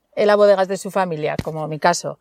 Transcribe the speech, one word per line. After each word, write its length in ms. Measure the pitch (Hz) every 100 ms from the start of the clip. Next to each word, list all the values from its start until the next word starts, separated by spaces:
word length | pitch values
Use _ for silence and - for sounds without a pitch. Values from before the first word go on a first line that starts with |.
| _ -
eh, 100 | 208
las 100 | 208
bodegas 300 | 208 190 190
de 100 | 190
su 140 | 196
familia, 440 | 196 185 156 147 147
como 240 | - 156 151
mi 120 | 151
caso, 400 | 175 170 156 -